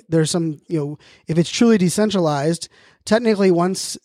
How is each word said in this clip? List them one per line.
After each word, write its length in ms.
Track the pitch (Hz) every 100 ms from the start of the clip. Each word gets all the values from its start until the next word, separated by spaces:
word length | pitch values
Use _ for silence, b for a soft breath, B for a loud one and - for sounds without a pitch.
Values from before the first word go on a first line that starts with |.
| -
there's 220 | 165 156
some, 300 | 180 165 147 _
you 100 | 165
know, 200 | 143 151 b b -
if 120 | 165
it's 120 | 170
truly 280 | - 233 220
decentralized, 880 | 180 180 214 196 165 143 147 170 - b b b -
technically 440 | 214 233 202 196
once 460 | 170 180 190 - -